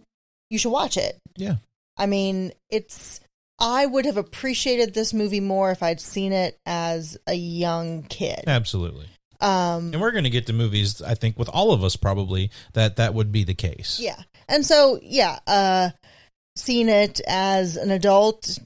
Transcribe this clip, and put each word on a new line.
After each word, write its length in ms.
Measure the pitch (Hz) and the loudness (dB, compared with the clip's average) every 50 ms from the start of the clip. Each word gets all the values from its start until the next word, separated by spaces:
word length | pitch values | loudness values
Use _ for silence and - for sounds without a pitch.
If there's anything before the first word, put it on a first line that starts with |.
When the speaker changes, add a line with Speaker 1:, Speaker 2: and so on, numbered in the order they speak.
| - _ _ _ _ _ _ _ _ _ | -12 _ _ _ _ _ _ _ _ _
Speaker 1:
you 80 | 226 | -4
should 140 | 214 - 240 | -2 0 0
watch 240 | 233 285 - - - | 0 0 0 0 -2
it. 220 | 190 - - - - _ _ _ | -2 -2 -2 -6 -10 _ _ _
Speaker 2:
Yeah. 200 | 180 190 202 165 107 - _ _ _ _ _ _ | -8 -4 -4 -4 -4 -6 _ _ _ _ _ _
Speaker 1:
I 80 | - 202 | -4 -2
mean, 480 | 202 202 196 196 190 190 190 190 180 - _ _ _ | 0 0 0 0 -2 -2 -4 -4 -6 -10 _ _ _
it's, 500 | 214 220 220 - - - - - - - - _ _ _ _ _ _ - 233 | -4 -4 -4 -4 -6 -4 -4 -4 -4 -6 -10 _ _ _ _ _ _ -2 0
I 220 | 233 240 262 285 | 2 2 2 2
would 200 | 285 247 269 240 | 2 0 0 0
have 120 | 294 196 | 0 -2
appreciated 800 | 208 190 - - - - 262 247 - - 269 247 240 233 226 190 | -4 -6 -6 -10 -8 -6 -4 -4 -2 0 0 2 2 0 0 0
this 180 | 220 220 220 220 | -2 -2 -2 0
movie 260 | 214 208 202 202 202 | -2 -2 0 -2 -2
more 300 | 196 196 190 196 196 190 | -2 0 0 2 2 0
if 140 | 185 - 175 | 0 0 -2
I'd 180 | 170 170 - | -2 -2 -2
seen 320 | - - - 202 196 190 190 | -4 -4 -4 -2 -2 0 0
it 240 | 190 185 - - _ _ | 0 0 -2 -4 _ _
as 500 | 170 170 170 170 170 165 165 160 156 - - - | -6 -4 -4 -2 -4 -4 -6 -6 -10 -14 -10 -6
a 80 | - 175 | -6 -4
young 680 | 175 175 175 170 175 175 170 165 165 165 165 165 160 | -4 -4 -6 -4 -2 -2 -2 -2 -2 -4 -6 -8 -10
kid. 440 | 147 - - - 196 - - - - | -10 -12 -8 -6 -6 -6 -6 -4 -2
Speaker 2:
Absolutely. 580 | 165 139 123 107 - - 92 85 82 - 69 76 85 - _ _ _ _ - | 0 0 0 0 -2 -4 -4 -4 -6 -8 -12 -16 -18 -20 _ _ _ _ -2
Speaker 1:
Um, 520 | - 202 190 185 180 175 170 170 170 170 160 | 0 2 2 2 2 0 0 -2 -4 -4 -4
Speaker 2:
And 80 | 160 | -2
we're 100 | 202 233 | -2 0
gonna 200 | 233 208 147 127 | 0 0 0 0
get 160 | 120 127 113 | 0 -2 -2
to 60 | - 113 | -2 0
movies, 460 | 113 117 110 101 104 101 101 101 - | 0 0 0 0 0 0 0 -4 -6
I 140 | - - 117 | -4 -4 -2
think, 240 | - - 113 107 | 0 0 -2 -2
with 100 | - 117 | -2 -4
all 240 | - - 165 202 226 | -2 0 2 4 4
of 120 | 175 104 95 | 4 4 2
us 120 | 92 - | 0 0
probably, 540 | - - 101 98 101 98 92 95 92 95 104 - - - - - | 0 0 0 0 0 -2 -2 -2 -2 -2 -4 -6 -10 -18 -4 0
that 220 | 113 110 110 - | 2 2 2 2
that 180 | - 117 110 110 | 0 0 0 2
would 180 | 113 107 104 | 0 0 0
be 120 | 104 110 98 | 0 0 0
the 100 | 85 92 | 0 -2
case. 460 | - - 87 - - - - - - | -2 -4 -4 -6 -6 -8 -8 -6 -6
Speaker 1:
Yeah. 200 | - - - - - - _ _ _ - | -6 -8 -8 -10 -16 -20 _ _ _ 0
And 160 | 277 302 285 | 0 2 4
so, 340 | - 320 294 285 269 247 - - | 6 6 8 8 6 4 2 -4
yeah, 340 | - 247 269 208 170 - - - | -2 0 2 2 2 -2 -4 -2
uh, 460 | - 202 202 196 190 185 185 180 180 - _ _ - - - _ _ _ _ _ _ _ | 2 2 4 4 4 4 2 2 0 -2 _ _ -20 -20 -20 _ _ _ _ _ _ _
seeing 340 | - - - 247 240 226 226 | -6 -2 0 0 2 4 4
it 320 | 214 208 208 208 - - - | 4 4 4 2 0 -6 -4
as 500 | - - 190 190 196 196 190 185 175 160 | -4 -2 0 0 2 2 2 0 0 -4
an 140 | 175 - 196 | -4 -2 0
adult 680 | 190 190 175 208 196 196 208 214 220 - - - 190 - - | 0 2 4 6 6 6 6 4 2 -2 -8 -10 -10 -10 -6